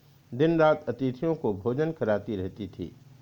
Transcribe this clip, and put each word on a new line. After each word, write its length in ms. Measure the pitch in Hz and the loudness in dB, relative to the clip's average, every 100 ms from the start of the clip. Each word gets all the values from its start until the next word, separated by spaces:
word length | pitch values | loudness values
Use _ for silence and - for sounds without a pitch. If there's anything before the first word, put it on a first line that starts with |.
| _ _ _ | _ _ _
दिन 260 | 120 160 165 | 0 2 6
रात 280 | 156 151 - | 6 4 -2
अतिथियों 460 | - 131 123 165 | -4 -4 -2 -2
को 180 | 156 120 | 0 -2
भोजन 380 | 95 117 127 160 | -2 -2 0 -2
कराती 440 | 160 107 104 104 101 | -2 0 0 -2 -4
रहती 300 | 92 - 98 | -4 -8 -12
थी। 260 | - 82 - - - | -10 -12 -12 -20 -20